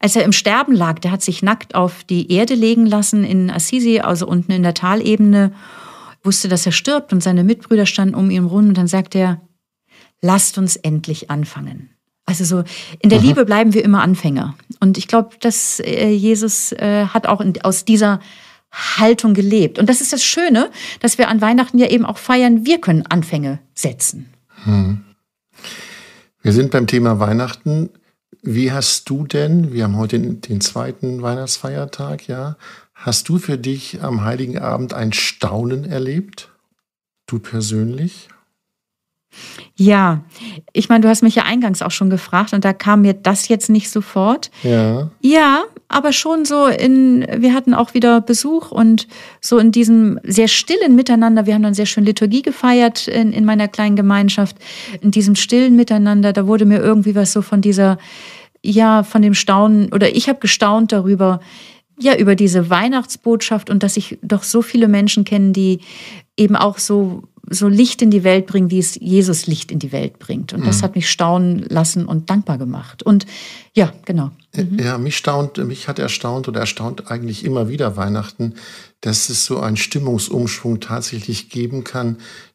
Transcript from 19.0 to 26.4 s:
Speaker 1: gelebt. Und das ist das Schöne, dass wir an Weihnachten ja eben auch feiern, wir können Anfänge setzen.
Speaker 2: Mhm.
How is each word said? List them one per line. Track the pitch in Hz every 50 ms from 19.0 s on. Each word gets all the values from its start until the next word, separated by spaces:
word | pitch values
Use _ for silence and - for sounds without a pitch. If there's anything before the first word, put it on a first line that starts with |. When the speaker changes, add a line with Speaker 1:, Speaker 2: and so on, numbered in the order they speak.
| 214 220 233 226 - 220 202
Speaker 1:
gelebt. | 190 196 202 208 220 175 151 - -
Und | 208 208
das | 254 247
ist | 277 - -
das | 254 -
Schöne, | - - 320 349 339 254 220 269 - - - - - - -
dass | - 240 - -
wir | 247 -
an | 226 214 208
Weihnachten | 214 240 247 247 247 - 240
ja | 247 -
eben | - 240 233
auch | 226 208 -
feiern, | - - 254 254 247 247 233 226 220
wir | 269 339 339
können | - - 165 156 -
Anfänge | - 160 180 160 - - 147 147 139 135 - _ _ -
setzen. | - - 143 120 - - - - - 127 - _ _ _ _ _ - -
Speaker 2:
Mhm. | 107 104 101 95 92 101 101 - _ _ _ _ _ _ _ _ _ _ _ - - - - - - - - - - - _ _ _ _ _